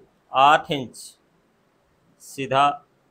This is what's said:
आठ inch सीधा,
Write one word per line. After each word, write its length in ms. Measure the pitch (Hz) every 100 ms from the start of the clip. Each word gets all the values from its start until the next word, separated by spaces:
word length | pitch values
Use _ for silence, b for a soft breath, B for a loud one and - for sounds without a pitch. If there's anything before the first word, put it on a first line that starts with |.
| _ _ _
आठ 400 | 127 139 156 -
inch 260 | 147 113 - - _ _ _ _ _ _ _ _ _ _ _
सीधा, 480 | - - 131 135 143 143 _ _ _